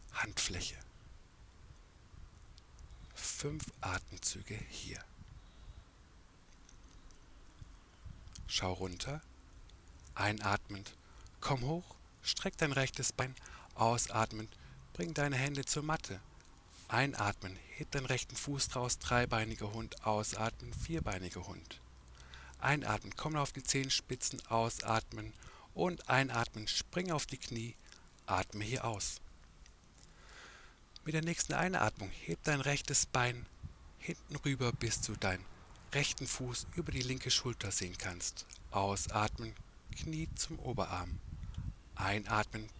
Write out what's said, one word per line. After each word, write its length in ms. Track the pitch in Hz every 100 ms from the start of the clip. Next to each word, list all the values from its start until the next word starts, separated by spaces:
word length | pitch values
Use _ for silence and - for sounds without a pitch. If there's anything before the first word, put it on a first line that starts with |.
| -
Handfläche. 640 | - 107 - - 90 - - - - - - - - - - - - - - - - - - - - - - - - -
Fünf 520 | - - - 143 151 - -
Atemzüge 760 | 95 92 - 95 - 98 - 104 -
hier. 280 | - - - - - - - - - - - - - - - - - - - - - - - - - - - - - - - - - - - - - -
Schau 260 | - 95
runter. 480 | 92 92 90 131 151 - - - - - - - - -
Einatmend. 800 | - 101 107 101 101 - 101 98 - - - - -
Komm 220 | - 135
hoch. 340 | 123 170 - - - -
Streck 340 | - - 196 -
dein 160 | 156
rechtes 400 | 139 135 - 131
Bein. 220 | - 131 131 - - -
Ausatmend. 760 | - 113 117 - 113 110 110 110 - - - -
Bring 220 | - 170
deine 220 | 151 143 131
Hände 280 | 139 139
zur 180 | - 151
Matte. 380 | 151 156 - 95 - - - - - - -
Einatmen. 680 | 113 139 - 101 - 95 95 - -
Heb 140 | -
deinen 160 | 139 131
rechten 300 | 127 - 120
Fuß 400 | - 139 - 127
raus. 220 | 123 -
Dreibeiniger 720 | - 120 120 113 110 110 104
Hund. 340 | 113 113 - 110
Ausatmen. 680 | 104 107 98 113 - 120
Vierbeiniger 760 | - - 165 110 95 90 92 95
Hund. 340 | 92 82 - - - - - - - - -
Einatmen. 540 | 131 143 113 107 98 -
Komm 200 | 160 156
auf 160 | 139
die 100 | 143
Zehenspitzen. 800 | - 135 135 - - 127 - 123 -
Ausatmen. 840 | 113 113 - 107 113 - 110 110 - - - -
Und 340 | - 180 170 -
einatmen. 600 | 127 135 117 117 110 107
Spring 420 | - - 180 185
auf 160 | 151 -
die 120 | 131
Knie. 360 | - 113 117 - - - - - -
Atme 380 | 95 95 104
hier 200 | 104 127
aus. 360 | 117 101 - - - - - - - - - - - - - - - - - - - -
Mit 80 | 160
der 100 | 156
nächsten 300 | 165 170 -
Einatmung 580 | 151 180 185 110 - 98 -
heb 200 | - 165
dein 180 | - 143
rechtes 420 | 139 143 - 139
Bein 400 | - 131 123 120 - - - - - -
hinten 380 | - - - 147
rüber, 360 | 147 131 120
bis 300 | - 117 -
du 120 | - 104
deinen 280 | 98 92 - - - - -
rechten 340 | 139 143 - 131
Fuß 400 | - 123 120 - -
über 160 | 151
die 100 | 139
linke 280 | 123 127 127
Schulter 400 | - 123 113 98
sehen 280 | - 90 87
kannst. 480 | 95 87 - - - - -
Ausatmen, 840 | 101 98 98 - 110 107 - 113 113 - - -
Knie 360 | - 160 156 160
zum 240 | - - 160
Oberarm. 600 | 131 113 87 90 87 - - - - - - - -
Einatmen, 760 | - 98 104 104 107 104 110 107 -